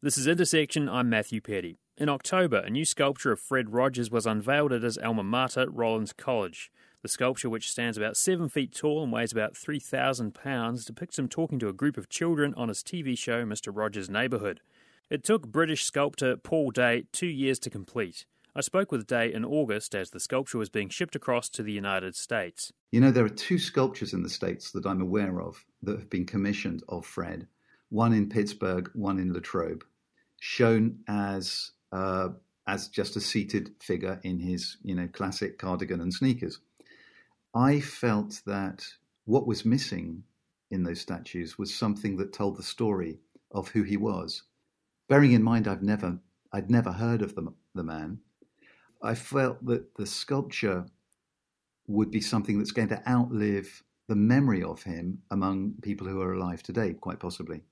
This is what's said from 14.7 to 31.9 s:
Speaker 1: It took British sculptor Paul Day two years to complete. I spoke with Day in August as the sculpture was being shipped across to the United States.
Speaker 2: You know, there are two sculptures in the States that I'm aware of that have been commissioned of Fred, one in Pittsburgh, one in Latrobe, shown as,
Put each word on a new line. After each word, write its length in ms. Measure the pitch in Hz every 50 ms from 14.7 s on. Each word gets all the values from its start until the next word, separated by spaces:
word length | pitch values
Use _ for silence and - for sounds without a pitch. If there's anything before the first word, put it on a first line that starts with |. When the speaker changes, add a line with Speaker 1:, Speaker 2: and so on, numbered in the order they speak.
| _ _ _ _ _ _ _ _
Speaker 1:
It 160 | - 151 -
took 200 | - 214 220 151
British 380 | 117 107 147 165 156 156 139 -
sculptor 540 | - - 147 143 147 143 - 143 131 123 -
Paul 340 | _ - - 160 151 131
Day 360 | 113 127 123 120 117 120 - -
two 160 | - - - 180
years 320 | 160 135 135 135 131 120
to 100 | - 101
complete. 560 | - 107 95 - - 120 107 90 85 - - _ _ _ _ _ _
I 60 | -
spoke 320 | 139 - - 185 196 - -
with 140 | 123 107 -
Day 260 | 127 120 113 117 -
in 100 | 110 110
August 500 | - 143 151 151 117 104 107 - - -
as 180 | 104 92 -
the 100 | - 90
sculpture 360 | - - - 131 139 - - 123
was 120 | 110 98
being 180 | _ 110 104 98
shipped 300 | - - 180 165 - 143
across 320 | - - 123 120 120 -
to 140 | - - 110
the 100 | 104 104
United 420 | 101 98 101 98 95 92 95 87
States. 560 | - - - 120 113 95 87 - - - - - _ _ _ -
Speaker 2:
You 80 | 117
know, 100 | 127 135
there 140 | 123 127 117
are 40 | 107
two 300 | 104 - - - 185 175
sculptures 540 | - - - - 131 131 127 - - 101 -
in 100 | 92 87
the 60 | 85
States 420 | - - - 92 85 - - -
that 140 | - 95 87
I'm 160 | 95 95 92
aware 400 | 92 92 92 107 104 95 92 90
of 240 | 85 85 - - - _ _ _ -
that 160 | - 104 -
have 100 | 95 -
been 160 | - 95 87
commissioned 560 | 87 - 101 98 101 104 101 - 98 85 82 - -
of 180 | - 87 82
Fred, 400 | - - - 87 85 85 85 - - _ _ _ _ _ _ _ _
one 240 | - 107 113 117 113
in 160 | 110 101 101
Pittsburgh, 600 | - 113 104 104 - - - 95 92 90 90 - -
one 260 | 107 101 101 95 95
in 140 | 92 92 87
Latrobe, 480 | 85 82 - - 95 85 80 80 78 - _ _ _ _ _ _ _ _ _ _ _
shown 600 | - - - - 123 113 113 113 107 117 117 - - -
as, 640 | 104 104 101 101 101 95 92 92 - - - - _ _ _ _